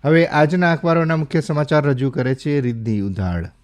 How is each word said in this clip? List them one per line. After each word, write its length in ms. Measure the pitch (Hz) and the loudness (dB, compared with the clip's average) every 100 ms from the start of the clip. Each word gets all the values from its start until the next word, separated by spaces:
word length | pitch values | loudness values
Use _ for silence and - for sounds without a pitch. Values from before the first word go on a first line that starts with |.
| 143 | 4
હવે 220 | 165 165 | 2 4
આજના 440 | 143 151 180 175 | 2 2 2 2
અખબારોના 460 | 165 175 165 165 160 | 2 2 2 2 -2
મુખ્ય 240 | 151 165 | 0 -2
સમાચાર 440 | 147 147 147 151 143 | -2 -2 2 2 2
રજૂ 240 | 131 135 | 0 -2
કરે 260 | 123 127 131 | -2 -2 -2
છે 260 | 151 147 | -2 -2
રિદ્ધિ 380 | 123 117 113 104 | -2 -4 -4 -2
ઉધાડ. 460 | 98 95 92 87 85 _ | -4 -4 -4 -4 -6 _